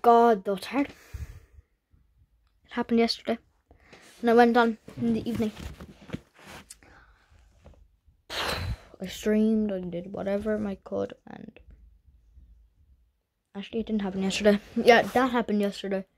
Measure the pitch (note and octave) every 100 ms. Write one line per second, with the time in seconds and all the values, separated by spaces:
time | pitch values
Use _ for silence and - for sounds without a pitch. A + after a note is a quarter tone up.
0 | A#3+ A#3 A#3 G#3+ G3+ G3 - B3 C#4+ -
1 | - - - - _ - _ _ _ _
2 | _ _ _ _ _ _ _ - A#3+ A#3
3 | A3+ - - A#3 _ _ _ - _ -
4 | - - A#3 A#3 A#3+ A#3+ A#3 A3 - -
5 | A#3 A3 A#3 A3 A3 - - - - -
6 | - - _ _ - - - - - -
7 | _ _ _ _ _ _ - - _ _
8 | _ _ _ - - - - - - -
9 | F#3 - G#3+ G#3+ A3 A3 G#3+ F#3+ F3+ F3
10 | F#3+ F#3+ G3 G3+ G#3+ G#3+ G#3 G3 - G3
11 | G3 - - G1+ - - - - - _
12 | _ _ _ - - - _ _ _ _
13 | _ _ _ _ _ G3 G3 A#3 G#3+ A3
14 | G3+ F#3+ F#3+ - G#3 G#3 - A#3 A3+ A#3
15 | G3 B3 C4 A#3+ A3 G#3 G3+ - G3 F#3+
16 | F#3+